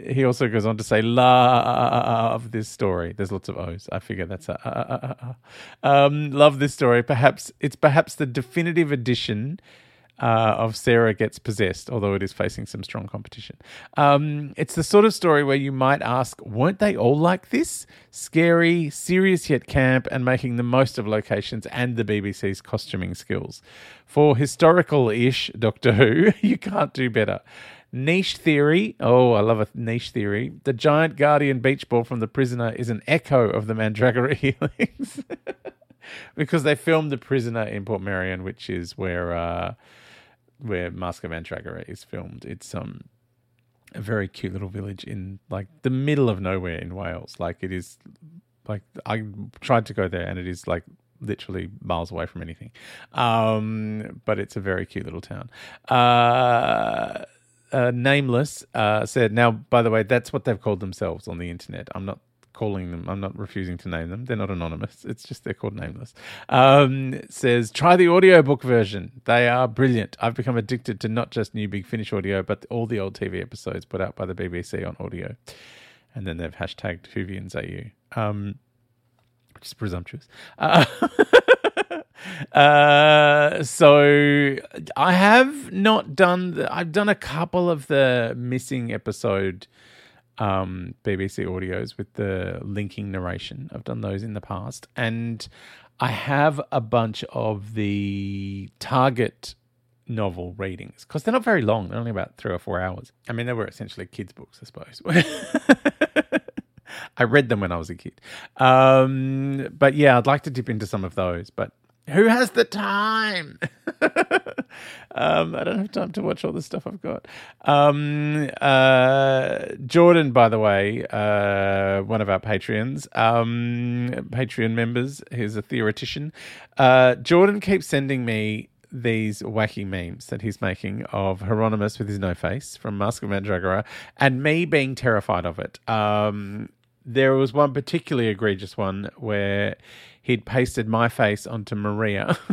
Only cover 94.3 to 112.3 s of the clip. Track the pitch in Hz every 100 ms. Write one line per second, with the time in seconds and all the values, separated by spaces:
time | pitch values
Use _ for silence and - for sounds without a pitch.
94.3 | 104 - 95 104 - - - 117 113 117
95.3 | 113 - - - - _ - 123 120 -
96.3 | 139 151 147 - 139 110 120 113 107 -
97.3 | - 110 104 104 110 104 101 101 101 98
98.3 | 98 98 98 - - - 131 131 120 113
99.3 | - - - _ _ _ _ - 113 101
100.3 | 87 90 98 95 90 95 - - 156 -
101.3 | 254 226 190 107 110 92 104 117 101 -
102.3 | _ 110 87 - 90 92 92 - _ -
103.3 | 117 120 120 101 - 101 - 90 - 95
104.3 | - - _ - - - - - 160 320
105.3 | 302 - - - 269 294 - 320 - -
106.3 | - - - - _ - - - - 120
107.3 | 143 127 107 95 87 80 85 - - -
108.3 | - - - 131 131 131 131 131 135 131
109.3 | 135 139 135 131 - 143 143 143 123 135
110.3 | 139 - 127 120 110 104 104 92 - 90
111.3 | 85 - - 104 - _ _ - 151 226